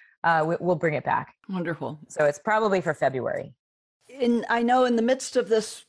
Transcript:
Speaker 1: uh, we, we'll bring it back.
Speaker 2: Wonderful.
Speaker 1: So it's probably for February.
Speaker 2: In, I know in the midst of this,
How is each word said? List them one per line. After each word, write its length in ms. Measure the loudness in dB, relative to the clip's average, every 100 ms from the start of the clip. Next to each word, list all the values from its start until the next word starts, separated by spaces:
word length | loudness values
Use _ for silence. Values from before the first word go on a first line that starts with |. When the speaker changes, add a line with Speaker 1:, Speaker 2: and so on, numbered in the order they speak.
| _ _ 0
Speaker 1:
uh, 180 | 2 0
we, 120 | -2
we'll 160 | 0 0
bring 200 | 0 -2
it 100 | -2
back. 280 | -4 -4 _ -10
Speaker 2:
Wonderful. 520 | -6 -6 -6 -8 -10 -12
Speaker 1:
So 160 | 0 0
it's 140 | 0
probably 420 | -2 0 2 0
for 120 | 0
February. 600 | 0 0 0 -4 -6 -8 -18 _ _ _ _ _
Speaker 2:
In, 360 | -2 2 2 2
I 120 | 0
know 220 | 4 4
in 140 | 4 2
the 40 |
midst 360 | 2 0 0 -2
of 100 | 2
this, 380 | 0 0 -10